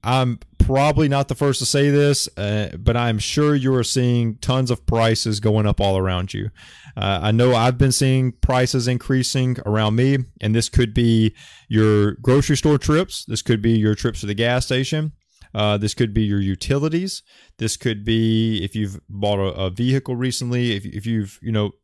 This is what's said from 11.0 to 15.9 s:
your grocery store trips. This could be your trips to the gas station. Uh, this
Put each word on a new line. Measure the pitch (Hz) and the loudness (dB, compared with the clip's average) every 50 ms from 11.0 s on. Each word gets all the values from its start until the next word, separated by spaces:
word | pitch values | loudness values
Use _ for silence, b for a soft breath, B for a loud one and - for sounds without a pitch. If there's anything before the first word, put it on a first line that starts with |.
| 120 117 113 113 110 107 B B B B B B B | 2 4 4 4 4 2 B B B B B B B
your | B 110 107 107 107 107 104 101 104 - | B 2 4 4 4 4 4 2 2 0
grocery | - - 123 127 143 143 - 147 | -2 0 2 2 2 4 2 0
store | 131 - 156 147 | 0 2 2 2
trips. | 135 - - 151 160 190 - - - - | 2 2 2 0 0 0 -2 -8 -14 -8
This | - 113 107 | -6 -8 -6
could | - - 120 107 | 0 0 0 2
be | 101 117 | 2 2
your | 113 110 107 107 107 | 2 4 2 2 0
trips | - - 120 107 - | 0 -2 -4 -4 -4
to | - | -6
the | 101 104 | -6 -4
gas | 98 117 117 123 127 127 | -2 0 0 0 -2 -2
station. | - 131 127 135 - - 151 156 156 - _ b b b b b b b | -2 -2 -2 -2 -2 -4 -4 -4 -6 -8 _ b b b b b b b
Uh, | 104 104 104 104 | -2 0 0 0
this | 101 104 104 | 0 -2 -4